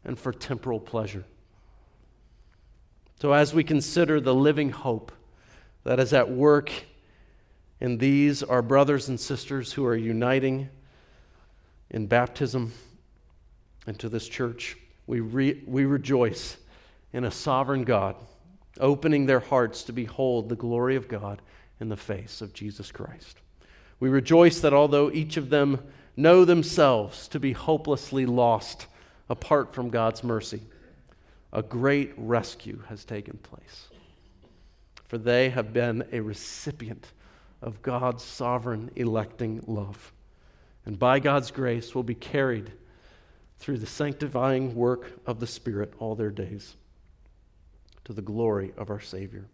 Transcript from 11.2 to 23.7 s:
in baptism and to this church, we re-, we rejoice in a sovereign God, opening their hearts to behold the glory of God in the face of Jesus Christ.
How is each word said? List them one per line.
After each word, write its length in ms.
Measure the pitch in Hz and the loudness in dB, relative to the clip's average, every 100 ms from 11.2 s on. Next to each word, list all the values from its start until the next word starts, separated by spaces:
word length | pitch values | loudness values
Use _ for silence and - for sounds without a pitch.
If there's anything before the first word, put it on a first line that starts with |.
| - _ _ _ _ _ _ | -20 _ _ _ _ _ _
in 160 | 110 104 | -8 0
baptism 680 | 120 123 - 135 127 117 - - - _ _ _ _ _ _ _ - - | 2 2 -2 -4 -2 -6 -10 -20 -20 _ _ _ _ _ _ _ -16 -12
and 120 | 101 | -10
to 100 | 117 | -8
this 200 | 113 - | -8 -8
church, 480 | - 123 117 - - - _ - | -6 -6 -6 -12 -14 -20 _ -6
we 140 | 120 | -6
re-, 420 | 113 123 135 143 - | -2 0 0 -2 -4
we 180 | 127 | 0
rejoice 720 | 139 139 120 135 117 - - - - - - _ - | 2 0 2 2 2 0 -12 -14 -20 -20 -20 _ -12
in 120 | 120 | -6
a 60 | 120 | -4
sovereign 540 | - 156 131 131 139 | -4 0 0 2 -2
God, 300 | 123 110 98 - - - - - - - | 2 2 0 -6 -16 -20 -20 -20 -20 0
opening 480 | 135 143 160 147 135 | 0 2 2 2 4
their 140 | 131 | 2
hearts 420 | - 135 117 101 | 2 2 2 -4
to 80 | - | -10
behold 560 | 120 117 - 131 120 110 | -8 -8 -2 0 0 -2
the 80 | 117 | -6
glory 380 | 120 120 123 | -2 -2 0
of 140 | 135 127 | -2 -4
God 320 | 110 101 101 - - - _ | -10 -8 -12 -16 -20 -20 _
in 80 | 113 | -8
the 80 | 104 | -8
face 440 | - 101 107 - | -8 -10 -10 -14
of 120 | 101 | -14
Jesus 400 | - 104 101 98 | -12 -12 -12 -16
Christ. 460 | - - - - - - _ - | -14 -14 -14 -20 -20 -20 _ -20